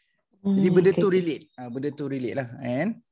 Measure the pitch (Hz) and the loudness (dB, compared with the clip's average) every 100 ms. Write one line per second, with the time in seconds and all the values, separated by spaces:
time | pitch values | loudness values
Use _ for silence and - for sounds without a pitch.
0 | _ _ _ _ 196 196 185 180 185 180 | _ _ _ _ 0 2 4 6 4 4
1 | 190 185 170 131 - - 123 127 143 143 | 2 2 0 -8 -12 -16 -12 -6 -6 -6
2 | 139 135 120 139 123 123 123 127 196 226 | -8 -6 -4 -6 -8 -8 -6 -2 -2 -6
3 | _ | _